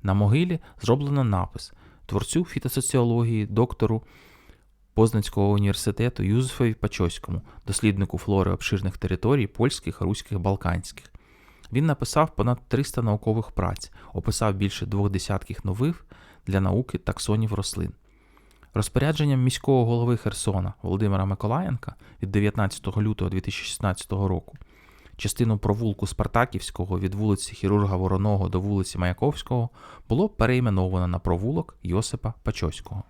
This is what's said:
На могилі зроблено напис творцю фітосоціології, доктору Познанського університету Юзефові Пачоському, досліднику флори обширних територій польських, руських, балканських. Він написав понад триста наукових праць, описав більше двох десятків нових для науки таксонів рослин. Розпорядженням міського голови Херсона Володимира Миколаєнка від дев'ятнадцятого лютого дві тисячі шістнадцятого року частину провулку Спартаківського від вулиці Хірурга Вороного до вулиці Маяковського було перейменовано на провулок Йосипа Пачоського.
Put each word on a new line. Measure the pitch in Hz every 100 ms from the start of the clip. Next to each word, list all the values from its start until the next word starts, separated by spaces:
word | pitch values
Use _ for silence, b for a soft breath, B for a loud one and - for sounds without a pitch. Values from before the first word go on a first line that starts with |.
На | 98
могилі | 98 101 127 180 165 B B
зроблено | 123 131 143 143
напис | 123 95 92 - - b b b -
творцю | - - 165 175
фітосоціології, | - 131 135 - 131 120 117 117 113 104
доктору | 104 120 - 110 110 B B B B B B B _ _
Познанського | - 110 110 104 - 101
університету | 101 101 98 - 98 117 -
Юзефові | 95 110 127 - 120
Пачоському, | 110 104 - 87 - - 95 B B -
досліднику | 98 110 98 95 -
флори | - 98 92
обширних | 90 - 98 92 -
територій | 92 92 107 143 101
польських, | - 120 - - -
руських, | 90 104 - 98
балканських. | 90 98 90 87 - - - B B B B B B
Він | 117 160
написав | 143 - 151 156 -
понад | 113 123 -
триста | 123 143 -
наукових | 113 104 - 110 107
праць, | - 92 90 - B B
описав | - - - 110 98
більше | 98 - 95
двох | 98 101
десятків | 92 - 101 - -
нових | - 95 139 170 - B B B -
для | 95
науки | 95 95 127 -
таксонів | - 92 - 107 110
рослин. | 101 98 - 87 - b b b b b b b
Розпорядженням | - 107 - 139 151 151 135
міського | 127 - - 131 117
голови | 120 120 117
Херсона | - - - 98 92 -
Володимира | 92 95 107 98 95
Миколаєнка | 98 107 127 190 127 - - B B
від | 98
дев'ятнадцятого | 104 104 107 98 - - 107
лютого | 107 107 92
дві | 92
тисячі | - - -
шістнадцятого | - 101 90 - 98 98
року | 87 - - B B B B B B
частину | 104 - 117 107
провулку | - 104 113 98 101
Спартаківського | - 104 117 127 98 - - 95 90
від | 92 98
вулиці | 107 98 - -
Хірурга | 98 104 101 92
Вороного | 92 95 104 101 90
до | 90
вулиці | 98 101 92 -
Маяковського | 87 - 135 147 - 127 120 B B B -
було | 120 208
перейменовано | - 113 127 123 95 92 92 90
на | 85
провулок | 92 87 107 160 165 -
Йосипа | 90 90 110 - - -
Пачоського. | - - 107 - - 98 -